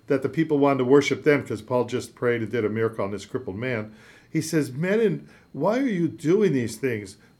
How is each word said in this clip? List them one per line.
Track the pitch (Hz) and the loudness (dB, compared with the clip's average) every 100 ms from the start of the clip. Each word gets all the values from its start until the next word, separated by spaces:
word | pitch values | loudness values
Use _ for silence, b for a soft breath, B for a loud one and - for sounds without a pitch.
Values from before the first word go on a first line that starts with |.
| - | -2
that | 139 | -2
the | 127 | 0
people | - 156 147 | 0 0 4
wanted | 139 135 | 4 4
to | 123 | 6
worship | 143 - 127 | 6 6 0
them," | 151 143 | 2 2
'cause | 110 110 | 0 -8
Paul | - 127 117 | -2 -2 0
just | 123 - | -4 -8
prayed | - 123 120 | -4 0 0
and | 107 | -2
did | 120 104 | -2 -2
a | |
miracle | 110 113 110 | 0 -2 -2
on | 101 | -6
this | 101 - | -6 -8
crippled | 127 131 98 | -10 -8 -8
man, | 127 117 107 B B B B | -4 -4 -6 B B B B
he | 165 | -6
says, | 156 165 135 | -2 -2 -2
"Men, | 127 180 220 | -4 0 2
and | 214 147 - B B | 2 0 -8 B B
why | 131 170 240 | -4 0 0
are | 269 | 0
you | 185 160 | 0 -2
doing | 110 143 202 196 | -2 0 2 4
these | 135 113 - | 2 -2 -4
things? | 131 110 101 - b b | -4 -4 -8 -16 b b